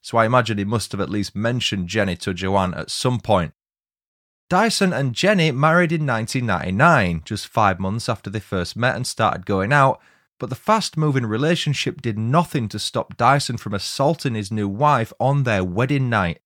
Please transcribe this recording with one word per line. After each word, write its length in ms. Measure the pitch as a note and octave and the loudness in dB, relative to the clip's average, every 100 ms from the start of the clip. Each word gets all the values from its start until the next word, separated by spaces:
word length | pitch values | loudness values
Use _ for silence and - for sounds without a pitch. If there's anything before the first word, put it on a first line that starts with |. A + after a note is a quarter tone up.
so 160 | - A#2 | -2 0
I 80 | A2+ | 4
imagine 320 | B2+ A2+ G#2 | 2 2 -2
he 80 | G2+ | -2
must 260 | A2+ - | -2 -4
have 100 | G2 | -6
at 80 | D#2+ | -4
least 240 | G#2 G2 | -4 -4
mentioned 540 | - A2+ B2 - G2+ F2 | -4 -2 -2 -4 -4 -2
Jenny 300 | G#2+ G2 F2 | -2 0 -2
to 160 | - | -4
Joanne 400 | F2+ F#2+ G2 F#2 | -4 0 0 0
at 180 | - - | -4 -8
some 300 | - C3 B2 | -4 -2 -2
point. 320 | - G2 D#2 _ _ _ _ _ _ _ _ _ _ | 2 2 2 _ _ _ _ _ _ _ _ _ _
Dyson 420 | F#3 A3 - G3 | 2 2 2 0
and 240 | A#2 C#3 A#2 | 2 -2 0
Jenny 340 | F3+ G#3 D#3+ | 2 4 2
married 420 | B2+ D3+ E3+ F3 | 2 4 4 2
in 120 | E3 D3+ | 0 -2
nineteen 400 | A2+ A2+ C3+ A#2+ | -2 -2 -2 0
ninety-nine, 760 | F2+ F2+ F#2+ D#3+ D3+ F#2 E2 | -2 0 2 4 6 4 -2
just 240 | - G#2+ - | -4 -8 -4
five 320 | - G#2 F2+ | 2 2 2
months 300 | F#2+ A2 - | -2 -4 -4
after 200 | A#2 - | -6 -6
they 120 | G#2 | -8
first 340 | - F#2+ F2 - | -4 -4 -4 -2
met 220 | B2 A#2 | -2 -2
and 100 | B2+ | -6
started 380 | - A2 - F2+ | 0 0 0 -2
going 260 | G2 G2 | -2 2
out, 300 | D3 C3+ - _ _ _ _ | 4 4 2 _ _ _ _
but 100 | B2 | -10
the 60 | C3 | -6
fast-moving 720 | - A3 - - D3+ C3+ A#2 | 0 2 0 -2 0 0 0
relationship 760 | G#2+ D3+ E3+ - C#3 - - | -2 0 0 0 -2 -4 -4
did 160 | A#2+ G#2 | -6 -4
nothing 500 | A2 D3+ E3 D3+ A2 | 0 0 0 -2 -4
to 120 | G#2 | -6
stop 360 | - A#2+ - - | -6 -6 -6 0
Dyson 420 | A#2+ C#3+ - A#2+ | 4 4 0 -6
from 160 | - | -6
assaulting 600 | G2+ - - C#3+ D#3+ C#3+ | -6 -6 0 0 0 -2
his 180 | A2+ G2 | -4 -4
new 160 | A2 G2+ | -2 -2
wife 460 | G2 D3 C#3 A2+ - | 2 2 2 0 -2
on 240 | B2 C#3+ | 0 2
their 200 | B2+ G#2 | 2 2
wedding 460 | F#2 F2+ C3 C#3+ C3 | 0 0 0 0 2
night. 300 | A2+ F2 D#2 | 2 0 -4